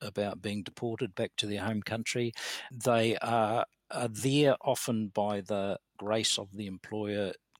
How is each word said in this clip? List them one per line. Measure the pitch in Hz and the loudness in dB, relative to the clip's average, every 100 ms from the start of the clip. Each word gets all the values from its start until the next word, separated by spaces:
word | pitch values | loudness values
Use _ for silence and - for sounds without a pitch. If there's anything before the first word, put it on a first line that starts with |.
about | 104 101 101 92 | -8 -2 -2 -2
being | 101 104 | -4 -4
deported | 95 - 120 113 113 92 | -6 -6 -4 -2 -4 -2
back | 110 - | -4 -2
to | 104 | -2
their | 104 | -2
home | 98 107 | -2 -2
country. | - 110 113 123 120 - - - - | -2 -4 -2 0 -2 -2 -8 -8 -10
They | 123 127 117 113 107 | -2 4 4 4 2
are, | 117 117 107 117 - _ - | 2 2 4 2 -2 _ -10
are | 151 120 | -4 -4
there | 107 131 139 147 127 | 0 2 6 6 6
often | - 123 - 113 107 | 2 0 2 0 0
by | 107 104 101 | 0 0 0
the | 90 104 98 92 _ - | -2 -2 0 -4 _ -8
grace | 101 110 104 - | 0 0 2 -2
of | 98 98 | -4 -8
the | 101 | -8
employer | 92 - 107 104 104 98 - _ | -10 -8 -6 -2 -2 -2 -4 _